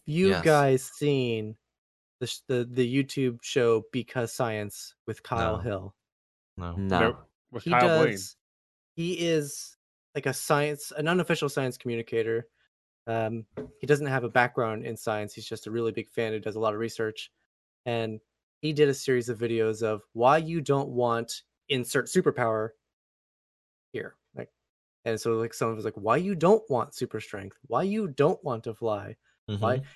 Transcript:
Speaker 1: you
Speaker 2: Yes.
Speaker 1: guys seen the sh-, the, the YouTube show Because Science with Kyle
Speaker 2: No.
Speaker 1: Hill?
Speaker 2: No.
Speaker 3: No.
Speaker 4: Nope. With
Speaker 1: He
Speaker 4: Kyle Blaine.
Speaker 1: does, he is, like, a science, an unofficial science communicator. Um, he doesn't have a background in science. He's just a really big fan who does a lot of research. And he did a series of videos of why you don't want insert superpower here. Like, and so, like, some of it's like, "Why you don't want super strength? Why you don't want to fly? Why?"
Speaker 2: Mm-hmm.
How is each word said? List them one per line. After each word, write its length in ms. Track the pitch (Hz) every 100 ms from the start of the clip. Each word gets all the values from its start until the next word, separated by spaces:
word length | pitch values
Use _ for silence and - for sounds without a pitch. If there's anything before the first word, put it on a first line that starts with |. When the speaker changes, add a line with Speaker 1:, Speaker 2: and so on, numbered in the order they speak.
| -
Speaker 1:
you 240 | 151 196
Speaker 2:
Yes. 140 | 185 165
Speaker 1:
guys 380 | 151 139 131
seen 720 | - - 147 139 123 113 107 110 _ _ _ _ _ _
the 60 | 120
sh-, 120 | - -
the, 160 | 127 120
the 160 | 123 120 135
YouTube 400 | 135 - 131 117
show 420 | - 143 120 113 107
Because 400 | 127 117 131 117
Science 640 | - 120 107 104 - - - -
with 140 | 110
Kyle 340 | - 117 113 107
Speaker 2:
No. 40 |
Speaker 1:
Hill? 340 | 113 98 95 - _ _ _ _ _ -
Speaker 2:
No. 180 | 87 87
Speaker 3:
No. 240 | 95 90
Speaker 4:
Nope. 300 | 110 120 - _ _
With 120 | 120
Speaker 1:
He 80 | -
Speaker 4:
Kyle 280 | 123 123 160
Blaine. 120 | 156
Speaker 1:
does, 240 | 98 92 - _ _ _ _ _ -
he 240 | 170 170 170
is, 480 | 160 143 - - - _ _ _ 147
like, 100 | 139
a 60 |
science, 580 | 127 - 147 147 147 -
an 160 | 151 156
unofficial 420 | 180 170 165 143
science 280 | 143 131 120
communicator. 720 | 127 117 117 113 110 113 120 _ _ _ _ _ -
Um, 380 | 113 110 117 110 - - -
he 80 | 127
doesn't 180 | 143 143
have 160 | 131
a 60 | 120
background 560 | 123 123 - 113 110 120
in 100 | 113
science. 380 | - 107 104
He's 140 | - 110
just 200 | 110 -
a 40 |
really 200 | 113 113
big 180 | 107 110
fan 220 | - 113
who 80 | 110
does 160 | 104 107
a 40 |
lot 140 | 110
of 60 | 104
research. 520 | 113 - 110 107 - _ _ _ _ _ -
And 360 | 117 113 107 - _ _ _
he 100 | 151
did 140 | 147 147
a 40 |
series 360 | 135 - 127 117
of 80 | 113
videos 420 | 117 117 110 107
of 200 | 113 107 -
why 240 | 113 120 156
you 240 | 160 165
don't 280 | 139 139 139
want 540 | 123 120 117 117 - - _ -
insert 360 | 135 120 139 120
superpower 600 | 185 160 127 117 110 110 - _ _ _ _ _ _ _ _ _ _ _
here. 220 | - - - _ -
Like, 160 | 117 _ _ _ _ _ 113
and 140 | 110
so, 140 | 117 113
like, 160 | 113
some 160 | - 117
of 80 | 110
it's 80 | 110
like, 100 | 104
"Why 200 | 101 131
you 180 | 185 185
don't 340 | 165 214 -
want 240 | 127 139
super 280 | - 123 110
strength? 360 | - 104 98 - -
Why 160 | 120
you 260 | 185 214 196
don't 340 | 135 147 -
want 220 | 151 113 117
to 80 | 107
fly? 400 | 117 104 101 104 _ _ -
Why?" 300 | 101 110 131
Speaker 2:
Mm-hmm. 80 | 135